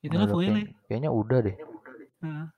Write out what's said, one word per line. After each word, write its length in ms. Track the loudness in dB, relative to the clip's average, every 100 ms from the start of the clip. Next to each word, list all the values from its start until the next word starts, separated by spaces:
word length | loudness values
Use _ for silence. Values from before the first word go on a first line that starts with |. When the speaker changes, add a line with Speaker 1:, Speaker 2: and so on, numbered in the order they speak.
Speaker 1:
Itulah 240 | 0 2
Speaker 2:
Udah, 60 | 4
Speaker 1:
pokoknya 180 | 4 2
Speaker 2:
kayak, 60 | 2
Speaker 1:
lah 60 | 0
ya. 180 | -10 _
Speaker 2:
kayaknya 240 | -4 0
udah 260 | 0 2 2
deh. 160 | 2 -2 -14 -16 -20 -20 -20 _
Speaker 1:
Heeh. 240 | -8 -8 -10